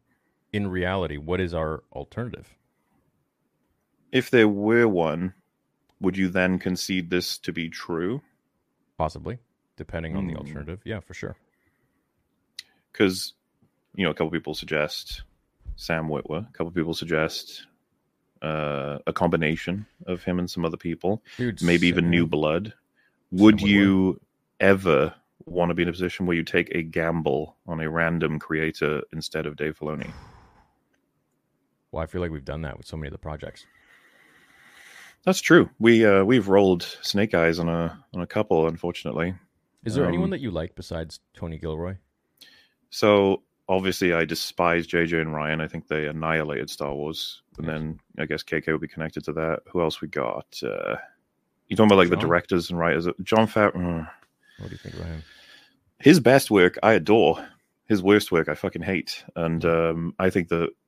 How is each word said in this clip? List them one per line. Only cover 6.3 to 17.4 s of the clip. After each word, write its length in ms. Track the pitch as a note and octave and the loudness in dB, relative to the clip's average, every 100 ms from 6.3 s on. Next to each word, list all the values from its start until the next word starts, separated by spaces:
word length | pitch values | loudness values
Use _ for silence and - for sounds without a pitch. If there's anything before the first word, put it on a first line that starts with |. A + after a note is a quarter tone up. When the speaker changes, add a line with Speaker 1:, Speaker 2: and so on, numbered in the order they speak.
| F#2 F#2 F#2 | 0 0 0
Speaker 2:
concede 520 | F#2 F2+ - F#2 E2+ | -2 -4 -4 -6 -2
this 280 | F2+ - - | -4 -4 -8
to 140 | - | -10
be 160 | E2 E2 | -8 -10
true? 540 | - - E2 F2+ C3+ - _ _ _ _ _ _ - | -10 -8 -6 -4 -6 -12 _ _ _ _ _ _ -6
Speaker 1:
Possibly, 400 | D#2+ D#2+ D#2+ A#2+ _ _ _ - | -6 -6 -12 -12 _ _ _ -20
depending 400 | - E2+ D#2+ F#2 | -12 -8 -6 -6
on 100 | F#2 | -6
the 80 | |
Speaker 2:
Hmm. 40 | D#2 | -8
Speaker 1:
alternative. 420 | C#2+ D2 D2 F#2+ | -12 -14 -12 -14
Yeah, 160 | - G#2+ | -10 -12
for 140 | - | -12
sure. 220 | F#2+ F2+ - _ _ _ _ _ _ _ _ _ _ _ - - _ _ | -14 -12 -14 _ _ _ _ _ _ _ _ _ _ _ -20 -20 _ _
Speaker 2:
'Cause, 400 | - G2+ F#2 - - _ _ _ _ _ | 0 0 0 -8 -16 _ _ _ _ _
you 100 | - | -4
know, 60 | F2+ | -2
a 40 | |
couple 160 | D2+ D#2+ | -2 -4
people 240 | E2 D#2 | -4 -6
suggest 680 | D2+ - D#2 D2 - - - - _ _ _ - - | -10 -6 -4 -4 -6 -12 -16 -16 _ _ _ -16 -12
Sam 320 | - E2 D#2 | -6 -4 -4
Witwer. 400 | D2 - D#2 A2+ | -6 -6 -10 -8
A 40 | |
couple 180 | - E2+ | -8 -6
people 240 | F2 D#2+ | -4 -4
suggest, 720 | E2 E2 D#2 D#2 - | -4 -4 -2 -2 -6